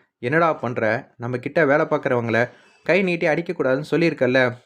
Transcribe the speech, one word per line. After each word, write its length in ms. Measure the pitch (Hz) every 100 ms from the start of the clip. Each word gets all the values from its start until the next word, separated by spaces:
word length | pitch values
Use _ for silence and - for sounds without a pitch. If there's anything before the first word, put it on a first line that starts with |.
| _ -
"என்னடா 280 | 120 160 165
பண்ற? 280 | - 120 117 110 117 - -
நம்ம 200 | 120 123
கிட்ட 220 | 139 170
வேலை 200 | 139 151
பார்க்குறவங்கள 540 | 156 147 135 120 117 113 120 - _ _ -
கை 120 | 180
நீட்டி 240 | 185 170 170
அடிக்கக்கூடாதுன்னு 640 | 151 170 170 131 135 156
சொல்லியிருக்கல்ல 480 | 151 170 151 123 131 127 120